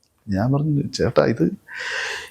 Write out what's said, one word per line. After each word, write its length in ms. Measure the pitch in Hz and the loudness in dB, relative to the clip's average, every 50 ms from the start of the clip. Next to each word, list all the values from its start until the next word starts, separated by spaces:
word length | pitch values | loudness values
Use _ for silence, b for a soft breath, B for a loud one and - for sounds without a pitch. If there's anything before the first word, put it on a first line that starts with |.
| _ _ _ _ - 110 | _ _ _ _ -6 -2
ഞാൻ 220 | 95 95 110 131 | 0 0 2 2
പറഞ്ഞു, 360 | 139 143 151 160 147 143 - | 2 2 2 0 0 0 -2
ചേട്ടാ, 380 | 113 - - 85 113 - 147 147 | -2 -2 0 0 2 4 4 4
ഇത് 300 | - 117 - 160 180 196 - _ B B B B B B B B B B B B B | 4 4 2 0 0 -2 -4 _ B B B B B B B B B B B B B